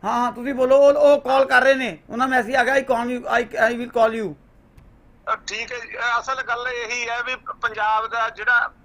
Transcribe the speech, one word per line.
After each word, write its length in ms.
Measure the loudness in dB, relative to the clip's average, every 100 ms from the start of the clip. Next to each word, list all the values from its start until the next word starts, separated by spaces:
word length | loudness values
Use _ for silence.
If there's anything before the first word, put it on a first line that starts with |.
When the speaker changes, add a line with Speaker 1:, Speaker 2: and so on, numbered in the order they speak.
Speaker 1:
ਹਾਂ, 100 | -2
ਹਾਂ, 180 | -2 -2
ਤੁਸੀਂ 220 | -4 -6
ਬੋਲੋ। 240 | 0 4 6
ਉਹ, 160 | 6
ਉਹ 280 | 6 6 4
ਕਾਲ 240 | 4 2 4
ਕਰ 160 | 4
ਰਹੇ 120 | 4
ਨੇ, 260 | 2 -2 -8 _
ਉਹਨਾਂ 180 | -4 0
ਮੈਸੇਜ 280 | 0 0 0
ਆ 80 |
ਗਿਆ, 100 | 2
"I 60 | 0
call 320 | 0 -2 -2
you, 80 | -6
I, 220 | -2 -2
I 320 | -2 0 0 0
will 160 | -4 2
call 220 | 2 0
you।" 120 | -8 -10 _ _ _ _ -20 _ _ _ -8
Speaker 2:
ਅ, 20 | -8 -8
ਠੀਕ 240 | -12 -10
ਹੈ 80 | -12
ਜੀ। 180 | -12 -6
ਅ, 220 | -4 -4
ਅਸਲ 240 | -4 -6
ਗੱਲ 240 | -4 -6 -6
ਇਹੀ 420 | -6 -6 -6 -6
ਹੈ 140 | -6
ਵੀ 120 | -6 -8
ਪੰਜਾਬ 720 | -10 -6 -6 -4 -2 -2 -2
ਦਾ 220 | -4 -6
ਜਿਹੜਾ 420 | -4 0 0 0 _